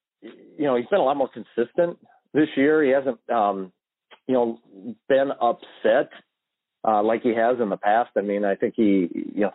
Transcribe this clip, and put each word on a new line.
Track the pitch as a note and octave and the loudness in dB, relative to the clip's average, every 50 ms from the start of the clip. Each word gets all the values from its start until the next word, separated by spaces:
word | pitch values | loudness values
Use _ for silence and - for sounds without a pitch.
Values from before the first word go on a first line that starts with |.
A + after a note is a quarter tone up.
| _ _ _ _ - | _ _ _ _ -20
you | G#2+ - - - - - - D3 | -20 -20 -20 -20 -14 -8 -4 -2
know, | C#3+ B2+ | 0 0
he's | A#2+ B2 | 0 0
been | - - G3 | 0 0 2
a | D3+ | 2
lot | C3 D3 C#3+ | 2 0 0
more | C3+ - | -2 -4
consistent | - B2 G#2 - - - A#2+ A#2+ _ E3+ F3 F3 E3+ - _ _ _ _ _ _ - | -6 -10 -16 -8 -4 -4 -4 -2 _ 0 0 0 -2 -8 _ _ _ _ _ _ 0
this | C3+ D#3 D3+ - | 0 0 0 0
year. | C#3 C3+ C#3+ D#3 D#3 D3+ | 0 2 2 4 4 4
He | C3 | 2
hasn't, | C3 C#3 C3 C3+ A#2+ - _ - | 2 2 0 -2 -6 -6 _ -4
um, | A#2 A#2 G#2+ G2+ G2 F#2+ F#2+ F#2 _ _ _ _ _ _ _ _ - - _ | 0 0 2 0 0 -2 -6 -12 _ _ _ _ _ _ _ _ -20 -12 _
you | - C3 | -2 0
know, | B2+ A#2+ A#2 A#2 - _ _ - G2 F#2 A#2+ A2 - _ | 0 0 0 -2 -6 _ _ -20 -18 -16 -16 -16 -10 _
been | - C#3 C3+ C#3 C#3 B2 - | 0 2 2 2 0 -2 -2
upset, | - A#2+ A2 - - - - - - A2 A2 C3+ - - - - - _ _ _ _ _ _ _ _ _ _ _ - | -2 -2 -2 -2 -8 -20 -10 -2 0 2 2 2 0 -2 -8 -20 -20 _ _ _ _ _ _ _ _ _ _ _ -2
uh, | A2+ A2 G#2 G#2 | 0 0 2 2
like | A2 A#2 A#2 | 0 0 0
he | - B2+ A2 | 0 0 0
has | A#2 A2+ A#2 B2+ A#2+ | 2 2 0 0 0
in | A#2+ G2+ | -2 -2
the | F#2+ | -4
past. | - - G#2 G#2 A2+ A#2+ - - | -2 0 0 2 2 0 -2 -2
I | G#2+ G2 | -4 -2
mean, | G2+ G2+ G2+ G#2 | -2 -2 -2 -2
I | G2+ G2 | -2 -2
think | - - A#2 - | -2 -4 -4 0
he, | - A2+ G#2 G2 F#2+ F2+ E2 - - - - - | 2 2 4 4 2 2 0 -4 -6 -10 -8 -4
you | F#2 G#2 | -2 -2
know, | F#2+ - | -2 -4